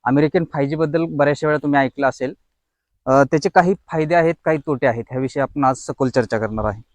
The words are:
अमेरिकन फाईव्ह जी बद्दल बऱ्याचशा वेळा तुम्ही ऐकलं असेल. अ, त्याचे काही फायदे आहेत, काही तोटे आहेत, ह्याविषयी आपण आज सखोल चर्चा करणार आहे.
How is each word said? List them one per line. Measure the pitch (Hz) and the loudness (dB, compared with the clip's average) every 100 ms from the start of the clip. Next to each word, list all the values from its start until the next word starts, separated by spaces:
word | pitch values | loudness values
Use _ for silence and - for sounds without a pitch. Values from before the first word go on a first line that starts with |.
अमेरिकन | 120 139 151 180 160 | 2 2 2 0 -2
फाईव्ह | 151 139 | -4 -4
जी | 156 | -2
बद्दल | 160 160 165 | -2 -2 -4
बऱ्याचशा | 151 143 147 151 | 0 0 2 -2
वेळा | 151 | -2
तुम्ही | 147 143 | 0 0
ऐकलं | 135 - 135 | 0 0 -2
असेल. | - 131 - _ _ _ _ _ _ - | -2 -8 -8 _ _ _ _ _ _ 2
अ, | 135 | 2
त्याचे | 135 160 190 | 4 2 2
काही | 185 180 | 2 2
फायदे | 196 _ 160 156 170 | -2 _ -4 0 2
आहेत, | 165 170 170 | 2 0 -2
काही | 156 | -2
तोटे | 147 131 135 | -2 0 0
आहेत, | 117 113 | -2 -6
ह्याविषयी | 127 131 143 | -6 -4 -4
आपण | 135 143 | -4 0
आज | 135 131 | 0 0
सखोल | - - 131 | -8 -4 0
चर्चा | 131 113 113 | 0 0 -2
करणार | 107 110 107 | -4 -4 -4
आहे. | 104 - | -6 -14